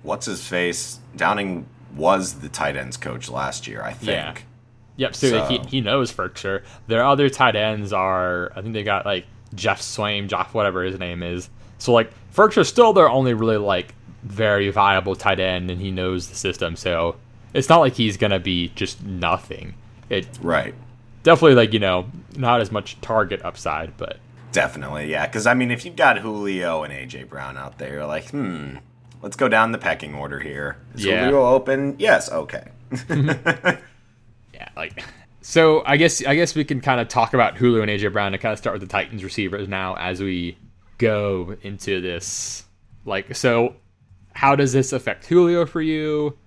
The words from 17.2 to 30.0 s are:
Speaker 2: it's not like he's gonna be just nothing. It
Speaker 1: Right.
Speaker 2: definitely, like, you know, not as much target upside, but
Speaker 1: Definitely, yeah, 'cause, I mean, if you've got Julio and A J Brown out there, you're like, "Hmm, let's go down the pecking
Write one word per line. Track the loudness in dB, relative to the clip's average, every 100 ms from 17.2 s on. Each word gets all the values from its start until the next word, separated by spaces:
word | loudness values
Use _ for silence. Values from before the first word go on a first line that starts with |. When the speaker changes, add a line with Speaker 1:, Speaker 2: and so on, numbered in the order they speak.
| -16 -20 -6
Speaker 2:
it's | -4 4
not | 6
like | 6
he's | 2 -2 0
gonna | 0 0
be | 0 -2 -4
just | -6 -8 -8
nothing. | -10 -4 -2 -2 -4 -14 -14 -16 -20 -20 -6
It | -6 -6 -8
Speaker 1:
Right. | -2 -2 -2 -12 -20 -20 -20 0
Speaker 2:
definitely, | 6 8 10 8
like, | 6
you | 4
know, | 2 0 -2 -14 -16 -4
not | 0 2
as | 2
much | -4 -6 -16
target | -2 0 0 -4
upside, | -8 -8 -6 -6 -8 -10
but | -12 -12 -18 -20 -6
Speaker 1:
Definitely, | -2 -2 -4 -10 -8 -6
yeah, | -4 -4
'cause, | -2 2
I |
mean, | 2 0
if | -2
you've | -6
got | 2 2 2
Julio | -2 -6 -4 -2 -2 -4
and | -6
A | -10 -12
J | -14
Brown | -14 -14 -12 -12
out | -14 -12
there, | -10
you're | -8 -6
like, | -8 -6
"Hmm, | -6 -6 -6 -10 -14 -20 _ -20 -16
let's | -14 -2
go | 4
down | 4 4
the | 2
pecking | -2 -4